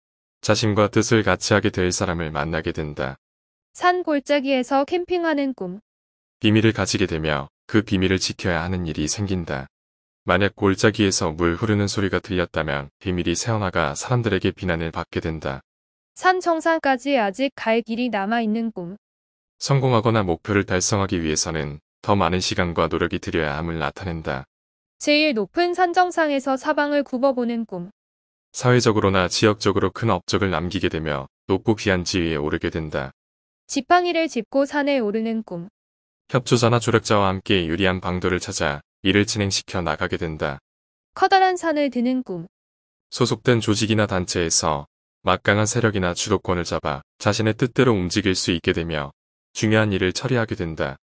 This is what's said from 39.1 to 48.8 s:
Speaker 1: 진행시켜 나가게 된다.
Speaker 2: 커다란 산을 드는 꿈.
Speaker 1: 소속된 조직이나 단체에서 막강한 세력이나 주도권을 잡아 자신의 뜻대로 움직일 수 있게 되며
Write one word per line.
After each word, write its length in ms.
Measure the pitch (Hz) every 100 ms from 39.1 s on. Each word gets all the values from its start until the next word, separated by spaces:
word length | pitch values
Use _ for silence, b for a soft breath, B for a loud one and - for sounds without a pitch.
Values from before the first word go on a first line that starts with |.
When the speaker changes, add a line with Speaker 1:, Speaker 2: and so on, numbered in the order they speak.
| 101 104
Speaker 1:
진행시켜 540 | 107 98 - - 98
나가게 360 | 82 78 92 90
된다. 420 | 85 78 80 69 _ _ _ _ _
Speaker 2:
커다란 420 | - 381 381 370 359
산을 340 | 330 302 285
드는 340 | 247 240 254
꿈. 240 | 254 180 170 _ _ _ _ _ _
Speaker 1:
소속된 500 | - 120 113 - 117
조직이나 460 | 107 107 107 107 104
단체에서 800 | 95 90 - 82 - 85 73 73 _ _ _
막강한 440 | 92 92 - 101 107
세력이나 480 | 120 113 101 90
주도권을 500 | 87 - 95 - 87
잡아 380 | 82 82 78 71 - -
자신의 360 | 107 101 110
뜻대로 380 | 107 127 - 131
움직일 420 | 104 90 104 98
수 160 | 92 -
있게 220 | 85 -
되며 400 | 87